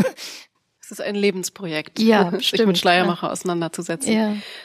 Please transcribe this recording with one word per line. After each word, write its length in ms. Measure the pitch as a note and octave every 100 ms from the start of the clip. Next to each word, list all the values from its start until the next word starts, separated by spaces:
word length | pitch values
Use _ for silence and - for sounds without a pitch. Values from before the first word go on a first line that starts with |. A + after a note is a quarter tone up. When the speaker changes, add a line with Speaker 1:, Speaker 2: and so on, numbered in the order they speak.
| A#4 - - - - _ _ _ -
Speaker 1:
Es 60 | G3+
ist 80 | -
ein 80 |
Lebensprojekt, 880 | G3+ G3+ F#3 F3 - F#3+ D#3 D#3 -
Speaker 2:
Ja, 320 | A3 G#3+ F3
Speaker 1:
<laughs> 40 | F3+
sich 120 | -
Speaker 2:
stimmt, 180 | G#3 A3
Speaker 1:
mit 100 | F#3
Schleiermacher 480 | F#3 F3 F3 E3+ E3+
Speaker 2:
ja. 40 |
Speaker 1:
auseinanderzusetzen. 800 | - F#3 F3 E3 - E3+ E3 -
Speaker 2:
Ja. 220 | A3 G#3+ G#3 - -